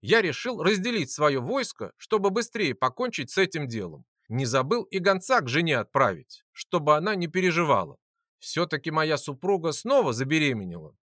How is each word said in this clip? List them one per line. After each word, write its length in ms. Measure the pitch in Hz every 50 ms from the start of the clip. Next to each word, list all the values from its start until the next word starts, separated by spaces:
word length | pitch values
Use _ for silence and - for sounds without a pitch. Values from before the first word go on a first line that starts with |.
Я 200 | - 101 165 196 208
решил 400 | 170 131 - - 240 254 - 160
разделить 480 | 185 214 196 185 240 240 220 147 -
своё 300 | - - 147 151 143 135
войско, 520 | 120 143 233 269 247 - - - 110 90 -
чтобы 340 | _ - - - 214 196 202
быстрее 440 | 190 226 226 - _ 226 208 151 120
покончить 560 | - - 131 - - 247 247 220 - 139 117
с 80 | - -
этим 300 | 190 185 - 165 147 127
делом. 360 | 113 110 98 87 78 71 - _ _ _ _ _
Не 180 | 107 127 135
забыл 360 | 120 113 135 127 139 214 240 -
и 160 | _ - 190
гонца 420 | 175 202 196 190 - - 262 240
к 80 | 160 123
жене 300 | 117 151 170 165 147 120
отправить, 680 | 107 _ _ 139 135 110 95 78 67 _ - - _ _ _
чтобы 440 | - - _ - 175 151 147 151
она 180 | 151 160 208 214
не 140 | 190 175 165
переживала. 680 | 156 180 180 185 160 165 175 151 135 101 92 76 67 _ _ _ _ _ _ _ _ _
Всё-таки 520 | - - - - 175 165 - 147 - 165
моя 260 | 156 156 156 156 156
супруга 560 | 139 - - 143 131 - 180 202 185 160 165 147
снова 400 | - - 226 269 277 220 147 117
забеременела. 840 | 113 135 135 151 160 151 143 127 110 98 90 85 87 78 78 _ _